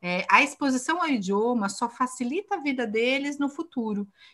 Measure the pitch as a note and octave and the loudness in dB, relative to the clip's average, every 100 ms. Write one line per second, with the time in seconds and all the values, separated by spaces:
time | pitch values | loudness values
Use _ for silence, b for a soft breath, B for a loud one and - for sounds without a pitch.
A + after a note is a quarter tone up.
0 | F3 F3+ - G#3 C#4+ - C#4+ B3+ - E4+ | -4 -2 4 6 6 2 0 0 0 0
1 | E4 B3 F#3 G3+ A#3 B3 G3+ - - - | 0 0 0 2 2 0 -2 -2 -6 -2
2 | B3+ - A#3+ E4 - G4 C#4+ C4 A#3 A3 | -4 -2 -4 -4 -4 -4 -2 -2 -2 0
3 | A#3+ C4+ C#4+ C#4+ C#4 C#4+ D#4+ - A3 G#3 | 2 0 -2 -2 -2 -2 -6 -4 -2 -4
4 | G3+ b b | -6 b b